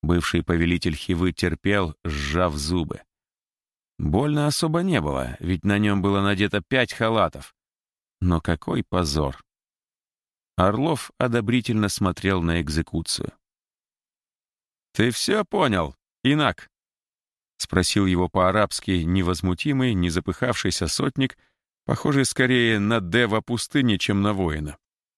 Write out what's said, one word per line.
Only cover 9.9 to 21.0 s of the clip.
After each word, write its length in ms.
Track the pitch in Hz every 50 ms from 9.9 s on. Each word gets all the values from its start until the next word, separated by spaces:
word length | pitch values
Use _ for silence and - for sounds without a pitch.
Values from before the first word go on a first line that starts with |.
| _ _ _ _ _ _ _ _ _ _ _ _ _
Орлов 560 | - 92 98 104 113 139 165 160 - - - -
одобрительно 720 | _ 123 127 117 120 107 110 120 123 110 - 117 107 107 98
смотрел 540 | - - 104 92 90 - - 95 98 92 85
на 180 | 85 85 85
экзекуцию. 680 | 78 71 76 80 80 - - 82 80 - - - - - - _ _ _ _ _ _ _ _ _ _ _ _ _ _ _ _ _ _ _ _ _ _ _ _ _ _ _ _ _ _ _ _
«Ты 160 | - 107 123
все 340 | 117 - - - 196 220 202
понял, 520 | _ - 202 180 135 107 92 82 71 - _ _ _ _ _ _
Инак?» 460 | 127 143 151 147 120 85 - - _ _ _ _ _ _ _ _ _ _ _ _ _ _ _ _ _ _
спросил 480 | _ - - - 92 87 - - 104 98
его 240 | 95 92 87 90 87
по-арабски 720 | - 98 92 92 92 107 104 98 - - - - 95 87 80
невозмутимый, 880 | 82 90 95 90 87 92 80 87 92 90 - - 151 143 131 127 127 110
не 160 | 92 87 87
запыхавшийся 800 | 80 90 - - 92 - - 123 120 - - 95 - - -
сотник, 500 | 80 - -